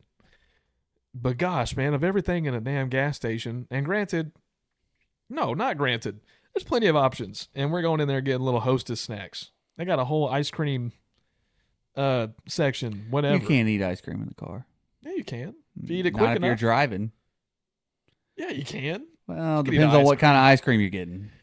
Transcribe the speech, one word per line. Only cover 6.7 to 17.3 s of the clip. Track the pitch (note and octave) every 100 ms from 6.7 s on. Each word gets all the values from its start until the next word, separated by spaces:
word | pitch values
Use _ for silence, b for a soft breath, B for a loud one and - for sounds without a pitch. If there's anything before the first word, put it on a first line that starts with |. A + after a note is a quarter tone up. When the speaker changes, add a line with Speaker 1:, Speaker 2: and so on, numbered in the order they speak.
| A#3+ G#3
Speaker 1:
of | D#3
options, | C3 - G2+ G#2 -
and | C3 C#3+
we're | F3
going | E3 D#3
in | D3
there | C3+
getting | C3+ B2+
little | C3 A#2+
Hostess | B2+ C3 - A#2
snacks. | - G#2 F#2+ - - _ _ -
They |
got | F3 D#3
a |
whole | B2+ D#3 C#3+
ice | C3+ D3
cream, | - D3+ C3 A#2+ - _ _ _ _ _ _ _ _ _ -
uh, | C#3 B2+ A2 - -
section, | - D3 - A#2+ G#2 G#2+
whatever. | C#3 C#3+ C#3+
Speaker 2:
You | G#2+
can't | C3+ A2
eat | G#2
ice | F#2+ F#2+
cream | - G2+
in | G#2+
the |
car. | - - F#2+ - _ _ _
Speaker 1:
Yeah, | D4
you | F#4+
can. | - A#2+ D3+ D#4 _ -
If | -
you | F3
eat | F3+
it |
Speaker 2:
Not | G2+
Speaker 1:
quick | - A#2+
Speaker 2:
if |
you're | -
Speaker 1:
enough. | A2+
Speaker 2:
driving. | A#2 A#2 C#3+ G2 A2 - _